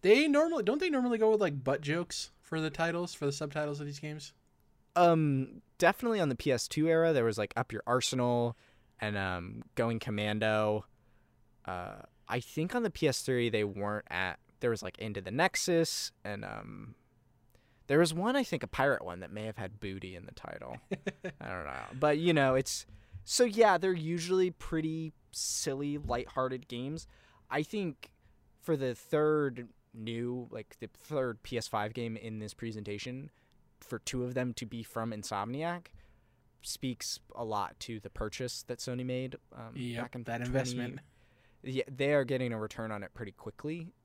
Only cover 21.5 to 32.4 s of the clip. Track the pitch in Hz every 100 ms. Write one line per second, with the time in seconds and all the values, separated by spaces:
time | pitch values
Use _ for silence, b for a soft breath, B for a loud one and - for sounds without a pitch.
21.5 | 92 76 65 50 131 151 147 170 160 135
22.5 | 131 135 - - B B B - - 247
23.5 | 208 220 180 190 180 156 170 165 185 185
24.5 | 165 - 165 160 160 160 - _ - -
25.5 | - - 135 143 147 147 123 - - 131
26.5 | 127 123 120 131 160 - b b b _
27.5 | 143 156 214 185 139 - _ _ _ _
28.5 | _ - 156 131 117 - 156 151 151 143
29.5 | 123 120 - _ 117 110 117 120 123 120
30.5 | 113 107 - 113 - - 151 131 113 -
31.5 | 120 - 110 104 110 117 110 113 110